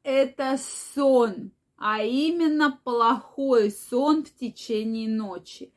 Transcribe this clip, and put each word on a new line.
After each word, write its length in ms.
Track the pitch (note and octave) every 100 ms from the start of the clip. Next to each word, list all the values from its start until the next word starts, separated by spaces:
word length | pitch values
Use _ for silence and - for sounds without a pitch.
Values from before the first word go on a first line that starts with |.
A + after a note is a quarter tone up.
это 560 | C#4+ C4+ C4+ - C4+ C4 - - -
сон, 580 | - C#4 C4 A#3 F3 G3 - _ _
а 260 | G#3+ G#3+
именно 720 | G#3+ B3+ D#4 E4+ D#4+ D4+ D4 C#4
плохой 840 | - A#3+ A3+ A#3+ - - C4+ B3 G#3
сон 540 | G#3 - B3 C#4+ D#4
в 100 | C#4+
течение 760 | _ A#3+ - - A3 A3 A3+ A3
ночи. 640 | A3 G#3 F3+ - - C4+